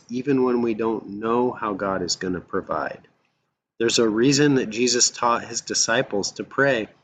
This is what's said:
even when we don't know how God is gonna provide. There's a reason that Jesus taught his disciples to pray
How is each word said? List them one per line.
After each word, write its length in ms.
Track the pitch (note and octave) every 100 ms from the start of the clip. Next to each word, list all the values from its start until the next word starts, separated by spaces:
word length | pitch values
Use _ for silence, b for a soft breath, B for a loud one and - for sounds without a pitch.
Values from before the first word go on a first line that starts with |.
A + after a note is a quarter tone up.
| -
even 320 | A#2+ B2+ C3+
when 200 | B2+ B2
we 120 | A#2+
don't 340 | A2 A2+ A2 -
know 440 | G2+ A2 A#2 B2
how 200 | A#2 A2
God 300 | F#2+ G2 F#2+
is 140 | F2 -
gonna 240 | F#2 F2+
provide. 680 | - G2 - D#2+ C#2+ - - _ _ _ _ _ _ _
There's 200 | A#2 -
a 100 | A2+
reason 480 | G#2+ B2+ C#3 D3 C3+
that 120 | A2
Jesus 400 | G#2+ B2 A#2+ A#2
taught 360 | - A#2+ A#2 A2
his 160 | A#2
disciples 720 | - G#2+ - A#2 - G2+ F#2
to 120 | -
pray 440 | G2+ - C#3 B2+ G#2 -